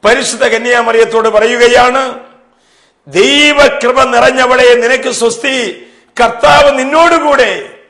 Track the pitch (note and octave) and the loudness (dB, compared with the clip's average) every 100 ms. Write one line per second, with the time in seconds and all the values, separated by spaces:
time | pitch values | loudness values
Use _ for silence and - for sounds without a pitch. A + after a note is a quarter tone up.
0 | G#3 B3+ C4 A3+ B3+ A3 A#3+ A#3+ A3+ A3+ | 0 -2 -4 -4 -4 -2 -2 -2 0 0
1 | A3+ A3+ A3 G#3+ A3 A#3+ A#3+ B3 B3 B3+ | 0 0 0 0 0 2 2 2 2 0
2 | C4 - - _ _ _ _ _ _ _ | -6 -10 -18 _ _ _ _ _ _ _
3 | - C#3+ A#3 C#4+ D4 D4 C#4 - A#3+ B3+ | -8 0 2 2 0 2 0 0 -2 0
4 | C4 A#3+ B3 C4 B3+ B3+ B3 A#3+ A#3 B3+ | 0 2 0 0 0 2 2 2 0 -2
5 | C4 A#3 A#3 A3+ C#4 C4 A3+ - - _ | -4 -4 -4 -4 -6 -4 -6 -10 -20 _
6 | _ - A#3 A#3 D4 C#4+ C#4+ C4+ C4 D4+ | _ -2 -2 0 2 4 2 0 -2 2
7 | E4+ E4+ D4 C#4 A#3 F3+ C3 - _ | 2 2 0 0 0 -2 -12 -20 _